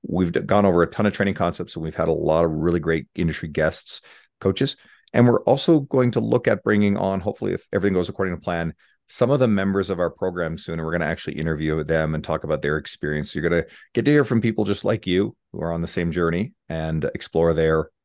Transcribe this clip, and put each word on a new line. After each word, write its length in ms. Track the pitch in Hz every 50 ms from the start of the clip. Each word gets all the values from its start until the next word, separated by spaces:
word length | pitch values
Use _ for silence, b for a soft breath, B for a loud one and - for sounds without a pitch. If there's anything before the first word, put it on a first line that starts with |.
we've 300 | - - - 92 92 87
d-, 80 | 85 -
gone 260 | - - 98 104 101
over 160 | 98 85 87
a 60 | 85
ton 180 | - - - 107
of 80 | 104 -
training 220 | - 101 98 90
concepts, 400 | - 87 87 90 - 87 - -
and 80 | 82 80
we've 120 | 80 -
had 140 | - 82 82
a 40 | 80
lot 320 | 76 78 78 78 82 85
of 60 | 82
really 280 | 78 76 80 87 85 87
great 280 | 78 82 82 80 69 _ _
industry 340 | - 90 82 - - -
guests, 540 | 78 71 78 76 80 - - - - - - B B B B B B _ _
coaches. 340 | - 98 95 - 135 139 - b b b b b b b -
And 140 | 120 120
we're 160 | 120 113 - -
also 380 | - 127 139 - - 165 156
going 300 | 139 - - 131 127 120
to 80 | - 123
look 280 | 110 110 117 123 -
at 160 | 120 110 98 _
bringing 340 | 107 107 104 104 101 101
on, 220 | 101 98 95 98 95
hopefully, 340 | 87 104 - - 110 101 90
if 140 | - - _
everything 220 | - 98 90 101 95
goes 160 | 90 87 87
according 260 | - - 95 92 87
to 60 | 78
plan, 320 | - - 87 85 85 82 82 b b b b b _
some 220 | _ - - 123 120
of 100 | 143 139
the 80 | 127
members 440 | 117 104 98 98 98 95 98 95 -
of 80 | 95 85
our 100 | 87 82
program 480 | - _ 98 92 87 87 85 80 82
soon. 220 | 82 - - 82 82
And 40 | 80
we're 60 | 80
gonna 140 | 82 85 82
actually 320 | 80 82 - - 80 69
interview 460 | - 82 82 80 73 78 78 78 80 76
them 320 | 76 80 80 78 78 78
and 80 | 78 76
talk 200 | - 80 78 -
about 200 | 76 78 73 -
their 120 | 71 76
experience. 560 | 78 76 - - _ - 73 76 76 76 - -
You're 120 | - 76
gonna 180 | 85 85 85 80 B B B B B _
get 100 | 117 110
to 60 | 139
hear 140 | 147 147 131
from 160 | - 127 113
people 240 | 104 117 110 - 110
just 180 | 98 101 - -
like 220 | 101 110 104 -
you 300 | 92 87 92 101 113 - _ _ _ -
who 80 | -
are 100 | 78 82
on 100 | 85 85
the 60 | 85
same 240 | 82 - 92 85 85
journey 400 | 78 87 85 82 82 87 110 - _ _ _
and 380 | _ 80 80 80 80 80 78 76 - -
explore 380 | - - - - 82 85 82 80
their 380 | 80 80 80 80 80 78 - _ _